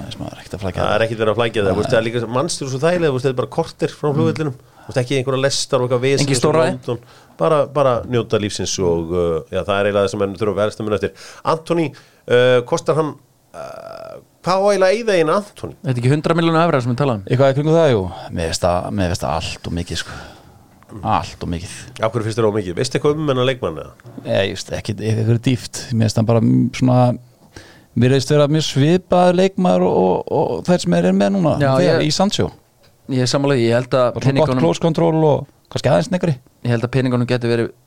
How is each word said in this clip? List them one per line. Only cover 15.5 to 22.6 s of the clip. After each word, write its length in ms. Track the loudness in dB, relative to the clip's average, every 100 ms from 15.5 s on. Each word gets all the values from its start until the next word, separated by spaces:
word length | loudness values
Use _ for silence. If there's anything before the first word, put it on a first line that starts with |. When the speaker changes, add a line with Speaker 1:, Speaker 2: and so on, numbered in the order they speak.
| -14 -14 -8
Speaker 3:
Þetta 80 | -4
er 100 | 0
ekki 100 | 2
hundrað 240 | 2 2 2
milljónir 280 | 2 4 4
evra 120 | 2
sem 100 | 0
við 60 | 0
talaðum? 240 | 0 -2 -2
Speaker 1:
Eitthvað 240 | 2 4
í 60 | 4
kringum 180 | 2
það, 160 | 4 4
jú. 120 | 2 0 -8 -10
Mér 160 | -4 -4
finnst 80 | 0
það, 280 | 0 0 -2
mér 160 | -2 -2
finnst 160 | -2
það 100 | -2 -4
allt 260 | -4 -10 -8
og 60 |
mikið, 240 | -6 -6 -8
sko. 160 | -8 -12 -16 -20 -20 -20 -20 _ -20 -10
Allt 380 | -2 -2 -4 -10
og 60 | -8
mikið. 260 | -8 -8 -14 -18 -4
Speaker 2:
Af 100 | -4
hverju 120 | -2 -4
finnst 120 | 0
þér 100 | 0
of 60 |
mikið? 200 | 0